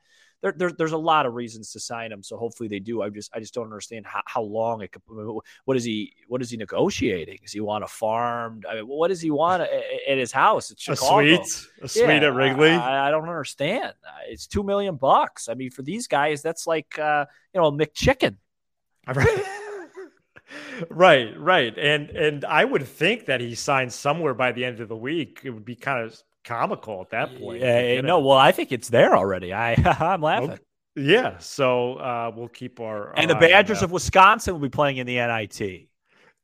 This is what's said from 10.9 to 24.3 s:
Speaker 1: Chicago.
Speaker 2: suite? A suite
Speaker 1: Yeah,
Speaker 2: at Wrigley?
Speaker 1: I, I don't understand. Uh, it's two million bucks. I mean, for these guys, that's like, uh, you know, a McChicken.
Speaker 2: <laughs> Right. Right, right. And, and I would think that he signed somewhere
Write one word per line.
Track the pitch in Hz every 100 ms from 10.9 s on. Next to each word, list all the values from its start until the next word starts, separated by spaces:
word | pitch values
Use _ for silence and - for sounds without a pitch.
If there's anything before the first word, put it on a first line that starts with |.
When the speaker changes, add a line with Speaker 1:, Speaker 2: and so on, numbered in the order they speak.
| 147
Speaker 1:
Chicago. | 135 196
Speaker 2:
suite? | 147 175 - - - _
A | 135
suite | 220 240
Speaker 1:
Yeah, | 151
Speaker 2:
at | 147
Wrigley? | 127 135 135 156
Speaker 1:
I, | 170 123 139 139
I |
don't | 156 160
understand. | 165 135 - 143 233 - -
Uh, | - 71 -
it's | 113 -
two | 196
million | 202 202 196 147
bucks. | 131 196 - - -
I |
mean, | 123 131
for | -
these | 135 214 247
guys, | 143 147 147
that's | 160 165 -
like, | 160 - -
uh, | 151 147 143 _ _
you | 190
know, | 160
a |
McChicken. | 143 156 - - - 135 101
Speaker 2:
<laughs> | _ _ _ _ _ _ -
Right. | 131 185 - 381 403 415 403 320 370 349 _ _ - _ 294 294 254 170
Right, | 156 180 143 113 -
right. | 151 185 120 107
And, | 143 151 147
and | 208 156 147 -
I | 156
would | 233 233 135
think | - 165 233 -
that | 127
he | 120 117
signed | - 135 127
somewhere | - 143 156 156